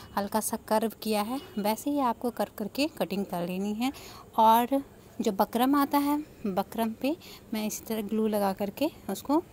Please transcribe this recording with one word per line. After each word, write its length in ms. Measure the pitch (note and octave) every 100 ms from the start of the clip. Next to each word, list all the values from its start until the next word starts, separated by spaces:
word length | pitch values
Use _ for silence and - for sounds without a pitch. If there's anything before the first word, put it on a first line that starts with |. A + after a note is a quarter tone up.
| - G3+
हल्का 240 | G3+ A3
सा 160 | - A3 -
कर्व 240 | A3 A3 -
किया 200 | G#3+ G#3
है, 180 | G#3 C4+ - G#3
वैसे 320 | G3+ A3 C#4+
ही 80 | C#4+
आपको 320 | B3+ A3+ B3
कर्व 200 | - G3+ -
करके 280 | G3+ - D4+ -
कटिंग 260 | F3+ F#3+
कर 220 | G3 F3 F3
लेनी 260 | F#3 G3+
है। 180 | G#3+ C4 - - - - -
और 440 | A3 A#3 A#3+ C#4 - - - -
जो 120 | A3
बकरम 420 | G3 G#3 A#3 B3+
आता 240 | C#4+ C#4 C#4+
है, 200 | C#4+ D4 D4+ - G3+
बकरम 440 | F#3+ F#3+ A3 A3+
पे 260 | A3 C4 E4+ - - -
मैं 120 | A3 G#3+
इसी 180 | -
तरह 180 | - A3
ग्लू 240 | G3+ A3 A3
लगा 260 | G#3 G3
करके 380 | F#3+ G3+ - D4 - -
उसको 320 | G3+ - D4+ -